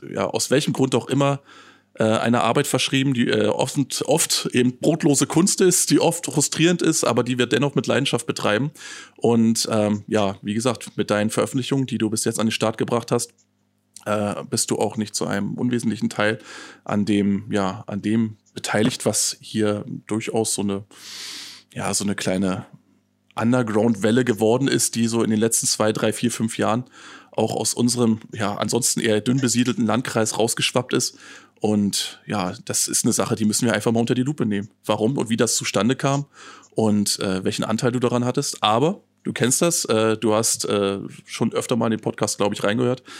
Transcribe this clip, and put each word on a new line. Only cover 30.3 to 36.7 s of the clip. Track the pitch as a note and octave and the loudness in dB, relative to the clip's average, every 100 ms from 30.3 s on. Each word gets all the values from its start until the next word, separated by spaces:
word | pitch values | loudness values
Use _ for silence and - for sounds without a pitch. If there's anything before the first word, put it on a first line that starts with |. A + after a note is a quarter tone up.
| - | 0
rausgeschwappt | A2+ - - B2+ B2 | 0 0 -2 -2 0
ist. | B2+ - - - - - _ | -2 -2 -8 -20 -20 -20 _
Und | G#2 G#2 G2+ - - - - | 0 0 0 -2 -6 -10 -8
ja, | G#2 F#2 A2+ | -4 -4 -6
das | - A#2+ - | -6 -4 -2
ist | - | 0
eine | B2+ | 0
Sache, | G#2+ G2 | 0 0
die | A2 | 0
müssen | G#2+ G#2 A#2+ | 0 2 2
wir | |
einfach | G#2 A#2+ | 2 2
mal | A2+ | 2
unter | A#2 | 2
die | B2+ | 0
Lupe | B2+ D3+ A#2 | 0 -2 -2
nehmen. | G2+ G#2 _ - | -2 -4 _ -2
Warum | G#2+ A2 C#3 | 0 2 0
und | A2+ | 0
wie | A2+ | 2
das | A#2 - | 2 0
zustande | - G2 G#2+ C3 | -2 0 2 2
kam | C#3 C#3 C#3+ - - - - | 0 0 -2 -12 -20 -20 -10